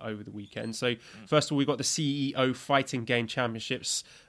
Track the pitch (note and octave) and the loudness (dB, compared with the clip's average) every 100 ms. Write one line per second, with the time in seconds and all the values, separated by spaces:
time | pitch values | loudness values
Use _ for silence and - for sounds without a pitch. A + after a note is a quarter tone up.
0 | A2 G#2+ G#2+ G#2 G2+ - A2+ A2 B2+ A#2 | -8 -8 -10 -12 -12 -8 -8 -2 -2 -2
1 | - G#2+ G#2+ D3+ C#3+ D3 C#3 B2+ A#2+ - | -8 -16 2 2 4 2 2 2 0 0
2 | D3 C#3+ C#3 C3+ C3 B2 - C#3 C3+ B2+ | 0 0 0 2 2 2 2 2 4 -2
3 | A2+ A#2+ A#2 - A#2+ A2+ - B2+ - - | 0 0 0 0 -2 -2 -4 -4 -2 -4
4 | - - | -6 -16